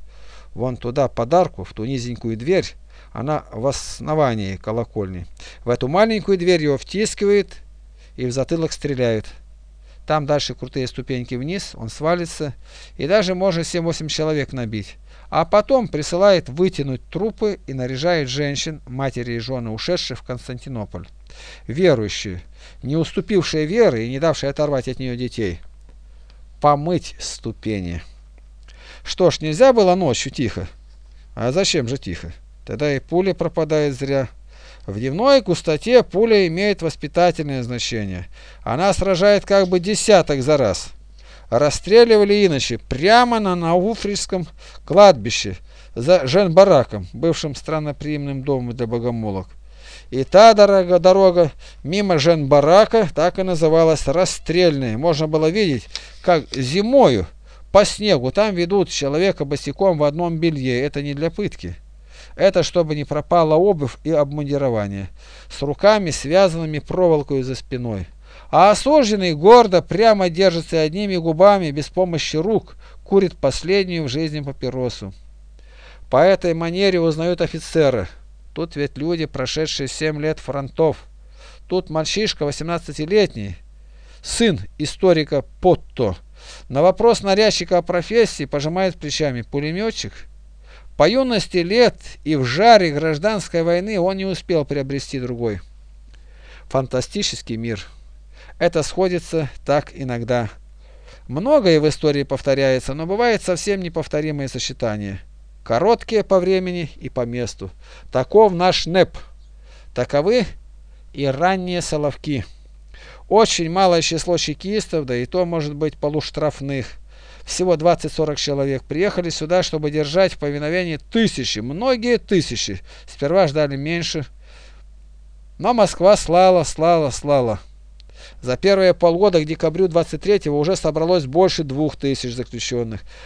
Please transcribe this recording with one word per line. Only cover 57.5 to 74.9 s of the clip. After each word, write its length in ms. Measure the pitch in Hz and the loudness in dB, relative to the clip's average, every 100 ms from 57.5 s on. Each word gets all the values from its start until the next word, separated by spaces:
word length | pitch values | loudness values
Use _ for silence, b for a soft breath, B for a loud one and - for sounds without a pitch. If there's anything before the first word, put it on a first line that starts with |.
| b b | b b
по 140 | 196 202 | 4 4
снегу 460 | - 208 151 127 | 2 0 0 0
там 240 | 196 214 175 | 0 0 0
ведут 340 | 170 202 170 | 0 0 0
человека 560 | - 139 151 190 - 139 | -2 -4 0 0 -2 -4
босиком 520 | 151 - - 196 156 | -6 -6 0 0 2
в 60 | |
одном 340 | 147 151 175 160 | 0 0 -4 -2
белье. 440 | 165 147 131 123 | -2 -2 -2 -2
Это 200 | 143 143 | -2 -4
не 120 | 143 | -8
для 160 | 143 160 | -4 -4
пытки. 460 | 165 208 - 87 90 - - b b b b | -4 -8 -8 -12 -14 -16 -20 b b b b
Это 260 | 185 185 | 2 4
чтобы 320 | 151 180 156 151 | 0 0 -2 -2
не 80 | |
пропала 520 | 143 147 - 175 160 156 | -4 -6 0 2 4 4
обувь 420 | 202 170 135 - | 2 2 -4 -6
и 80 | 147 | -2
обмундирование. 1000 | 156 139 151 143 143 139 113 101 98 95 - B B B | 0 0 -2 -4 -2 -2 -2 -4 -6 -10 -14 B B B
С 120 | - | -8
руками, 480 | 143 143 202 214 175 | -6 2 4 4 2
связанными 680 | - 135 180 190 165 156 151 | -4 0 4 4 2 -6 -6
проволокой 640 | - 180 180 156 135 139 | -4 0 4 2 0 -4
за 140 | 127 127 | -4 -8
спиной. 500 | - 123 120 101 90 - b b b | -8 -8 -6 -6 -8 -14 b b b
А 180 | 147 196 | 6 6
осужденный 640 | 208 269 311 220 208 185 | 6 4 4 4 2 -2
гордо, 480 | 147 180 240 220 175 | 2 8 8 8 4
прямо 480 | - 165 226 208 185 | 2 2 4 4 2
держится 520 | 165 190 165 151 165 | 2 2 2 -2 0
одними 360 | 156 180 208 180 | 0 -2 -4 -2
губами, 540 | 165 160 202 202 165 | -2 6 6 6 2
без 180 | 143 143 | -4 -6
помощи 480 | - 185 160 - 156 | -2 -2 -2 -4 -4
рук, 380 | 185 214 - - b b | 0 -2 -2 -14 b b
курит 320 | - 196 185 - | 0 2 2 0
последнюю 680 | 139 - 160 202 185 170 | -2 -2 -2 0 0 -4
в 40 | 147 | -4
жизни 340 | 139 160 151 | -4 -4 -6
папиросу. 720 | 139 131 127 127 123 | -8 -8 -8 -4 -6